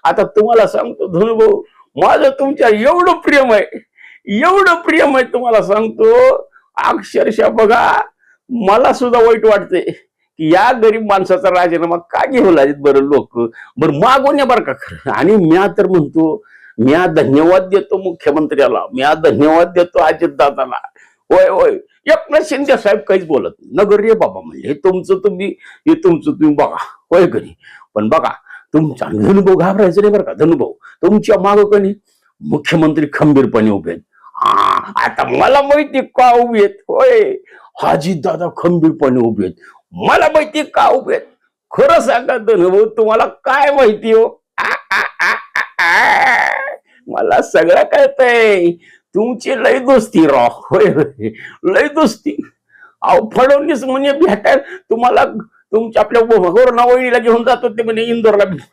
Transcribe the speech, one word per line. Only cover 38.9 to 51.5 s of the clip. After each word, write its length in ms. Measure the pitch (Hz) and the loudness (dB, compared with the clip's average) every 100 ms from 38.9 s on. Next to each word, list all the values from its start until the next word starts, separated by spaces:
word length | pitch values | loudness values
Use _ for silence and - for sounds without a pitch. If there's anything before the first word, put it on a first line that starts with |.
| 156 139 127 | 0 -2 0
उभे 260 | 117 101 92 | -2 -2 -8
आहेत, 100 | - - _ _ | -8 -20 _ _
मला 360 | 175 220 330 311 | -8 -2 0 0
माहिती 360 | 311 302 302 | 0 -2 -6
का 240 | 294 - - | -6 -2 0
उभे 280 | 269 - - | -2 -4 -6
आहेत. 100 | - _ _ _ _ | -8 _ _ _ _
खरं 280 | - 277 311 | -2 2 2
सांगा 360 | 233 240 254 220 | 0 -4 -2 -4
धनुभाऊ, 480 | 214 180 180 196 220 | 0 0 2 2 0
तुम्हाला 400 | 220 220 226 - | 0 0 0 -2
काय 460 | - 269 269 285 | -6 -4 0 0
माहिती 400 | 277 226 208 220 | 2 2 0 0
हो? 320 | 220 226 - _ - | 2 2 -4 _ -8
आ, 60 | |
आ, 380 | - - - 196 - - | -6 -6 -6 -4 -4 -4
आ, 140 | 175 202 - - - - | -4 -4 -6 -8 -8 -4
आ, 0 | |
आ. 640 | 175 190 247 - 262 240 - - 554 - _ _ - | 0 2 2 2 0 0 -2 -6 -10 -14 _ _ -12
मला 340 | - - 131 | -6 0 0
सगळं 420 | 165 180 165 - | 0 0 2 2
कळतंय, 880 | - 294 277 277 247 233 220 196 175 170 _ _ _ 185 | 2 2 2 2 0 2 2 2 0 -4 _ _ _ -4
तुमची 360 | 233 240 262 | -4 -6 -6
लय 280 | 262 240 262 | -2 0 0
दोस्ती 480 | 247 262 220 170 156 | 2 0 2 0 2
राव. 200 | 135 120 | 2 0
होय, 320 | - - 185 | -2 -4 0
होय, 460 | 208 156 143 - 107 - - | 2 0 -4 -4 -10 -10 -20